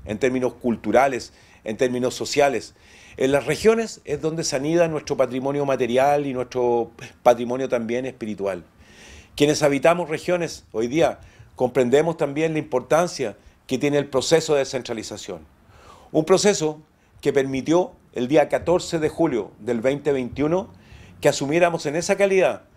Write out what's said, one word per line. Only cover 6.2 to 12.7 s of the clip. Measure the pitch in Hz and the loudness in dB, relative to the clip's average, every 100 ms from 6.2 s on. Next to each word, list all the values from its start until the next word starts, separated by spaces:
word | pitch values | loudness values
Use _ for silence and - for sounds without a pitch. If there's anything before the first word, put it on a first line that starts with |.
| 143 | 0
y | |
nuestro | 127 123 127 123 120 117 - - - | -4 -6 -2 0 0 -2 -8 -20 0
patrimonio | - 120 120 127 131 | 4 4 2 -4 -2
también | 127 113 120 131 | -2 -2 -4 -4
espiritual. | 131 110 98 98 92 80 _ - - - - - - | -8 -10 -6 -4 -6 -10 _ -20 -20 -20 -20 -10 0
Quienes | 143 147 | 2 4
habitamos | 151 139 160 175 160 | 2 4 2 2 -2
regiones | 151 - 180 160 - - | -6 -2 -2 -2 -10 -10
hoy | 110 117 | -4 -2
día | 143 147 104 - - - - | 2 0 0 -14 -20 -16 -4
comprendemos | 127 131 123 135 165 165 | -2 2 4 4 2 0
también | 147 139 160 | -2 -2 -2
la | 156 | -2
importancia | - | -2